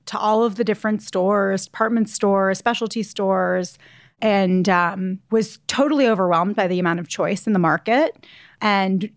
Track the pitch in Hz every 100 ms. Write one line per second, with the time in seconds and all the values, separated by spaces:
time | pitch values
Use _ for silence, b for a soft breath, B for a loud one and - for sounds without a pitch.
0 | - - 214 220 233 196 220 208 220 214
1 | - 185 185 208 196 190 - - 220 233
2 | 214 - 202 196 190 190 233 233 220 226
3 | 208 - 190 190 180 185 180 - b b
4 | b b 220 196 185 185 185 175 175 190
5 | 185 190 - 220 214 - - - 285 294
6 | 247 202 180 170 180 208 185 180 180 170
7 | 170 - 165 196 - 196 165 160 - 247
8 | 320 - B B B B 214 202 190 190
9 | 214